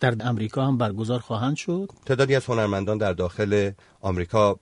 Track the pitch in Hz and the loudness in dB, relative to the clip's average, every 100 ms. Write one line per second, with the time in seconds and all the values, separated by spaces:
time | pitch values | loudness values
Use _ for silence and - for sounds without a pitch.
0 | 131 113 123 113 107 139 135 127 113 101 | 0 0 -2 -2 -2 -2 0 2 0 -2
1 | 110 123 - 110 127 147 - 175 196 - | -4 -4 -4 -4 -2 -4 -4 -6 -6 -8
2 | - 131 135 135 - 117 104 98 98 107 | -2 0 2 2 2 0 2 0 0 0
3 | 104 87 90 - 104 104 98 98 _ _ | 0 0 -2 -2 0 2 2 -2 _ _
4 | 98 90 87 110 104 98 | -4 -2 0 2 2 2